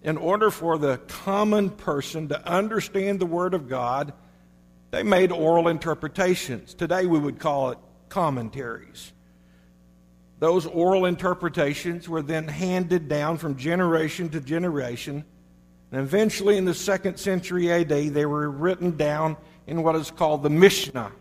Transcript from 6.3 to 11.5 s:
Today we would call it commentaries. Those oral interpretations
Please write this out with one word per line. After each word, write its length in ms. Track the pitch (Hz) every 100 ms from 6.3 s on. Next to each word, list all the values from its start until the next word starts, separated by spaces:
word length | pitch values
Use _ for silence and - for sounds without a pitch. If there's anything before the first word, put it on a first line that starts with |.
| 180 - 113 -
Today 320 | - 165 180 185
we 140 | 156
would 180 | 147 120
call 320 | 156 143 131
it 80 | - - _ _
commentaries. 1040 | 196 165 131 113 135 120 113 - - - _ _ _ _ _ _ _ _ _ _ _ _ -
Those 260 | 156 180 156
oral 400 | 135 175 190 185
interpretations 1000 | 175 185 180 175